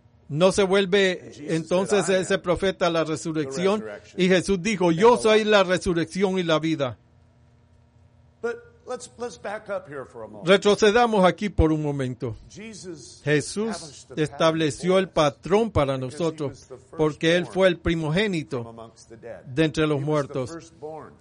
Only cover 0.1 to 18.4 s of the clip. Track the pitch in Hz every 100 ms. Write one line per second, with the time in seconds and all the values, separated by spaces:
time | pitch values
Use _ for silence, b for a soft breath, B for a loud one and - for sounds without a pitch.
0.1 | _ - 143 185 185 190 196 196 196 190
1.1 | 180 - - 147 165 160 180 190 202 170
2.1 | 190 180 196 180 165 190 185 175 165 156
3.1 | 156 175 156 139 139 185 214 214 208 -
4.1 | - 180 185 - 196 175 196 180 165 226
5.1 | 240 214 214 214 208 180 185 196 170 160
6.1 | 180 196 190 170 156 160 151 131 110 _
7.1 | _ _ _ _ _ _ _ _ _ _
8.1 | _ _ _ 233 233 - _ - 247 -
9.1 | - 240 196 214 214 208 196 139 143 120
10.1 | 120 107 107 160 196 202 202 214 220 240
11.1 | 214 180 175 208 - 160 156 151 143 127
12.1 | 123 123 107 - 165 220 202 185 156 -
13.1 | - 143 151 - 196 220 196 156 - -
14.1 | 131 151 139 165 160 156 - 175 185 190
15.1 | - 147 - 151 202 226 156 135 135 127
16.1 | 151 165 156 139 123 - 127 - - 156
17.1 | 143 165 175 170 180 190 170 170 165 156
18.1 | 165 214 175